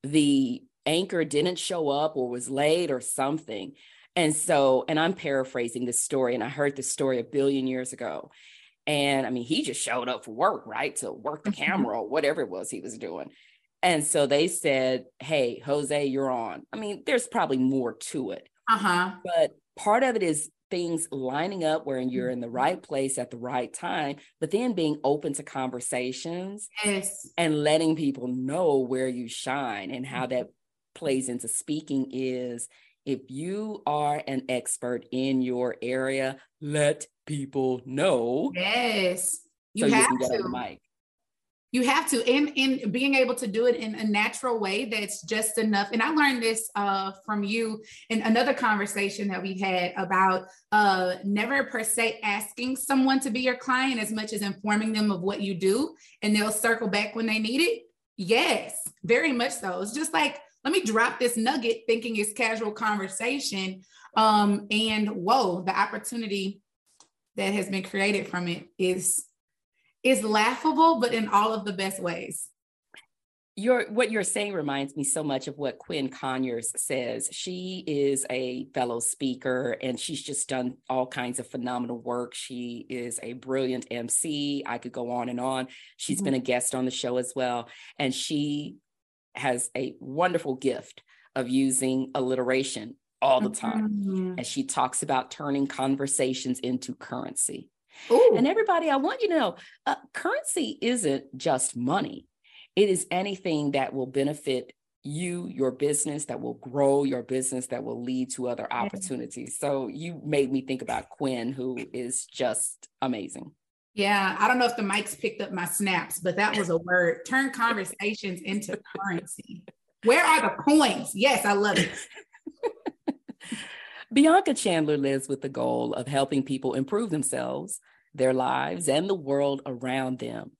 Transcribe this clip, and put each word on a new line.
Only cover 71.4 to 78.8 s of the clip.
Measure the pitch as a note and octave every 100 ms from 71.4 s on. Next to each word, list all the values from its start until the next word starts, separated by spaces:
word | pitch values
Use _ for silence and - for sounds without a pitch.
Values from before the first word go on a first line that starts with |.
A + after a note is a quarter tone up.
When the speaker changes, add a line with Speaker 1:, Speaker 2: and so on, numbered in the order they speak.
| A3
Speaker 2:
of | A3
the | G3+
best | F#3 G3 G3
ways. | F3 E3+ - - - _ _ _ _ - _ _ _ _ _ -
Speaker 1:
Your, | A3 B3 -
what | G#3+ A#3+
you're | A3
saying | F#3 G#3 G#3
reminds | F#3+ D3 C#3 C#3 -
me |
so | C3+ E3
much | D3+ C3 C#3
of | C#3+
what | C#3 -
Quinn | - D#3+ C3+
Conyers | - C3+ C3 C3 A#2 A2+ -
says. | - C3 A#2+ A#2 -
She | - - F3+ F#3 F#3 -
is | C#3+ C#3 C3+ -
a | B2+ B2+ B2+ B2+
fellow | -